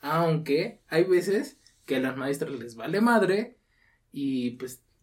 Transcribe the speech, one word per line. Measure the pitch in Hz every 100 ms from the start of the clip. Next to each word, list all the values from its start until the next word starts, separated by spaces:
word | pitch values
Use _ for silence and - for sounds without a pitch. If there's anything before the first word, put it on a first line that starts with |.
aunque | 143 160 170 156 156 143 208 - -
hay | 160 185
veces | 180 175 202 294 - _ _ -
que | 135
a |
las | 131 127
maestras | 135 139 135 131
les | 117 117
vale | 139 190
madre | 233 226 185 196 240 - _ _ _ _ _
y, | 147 139 131 123
pues, | 113 127 - _ _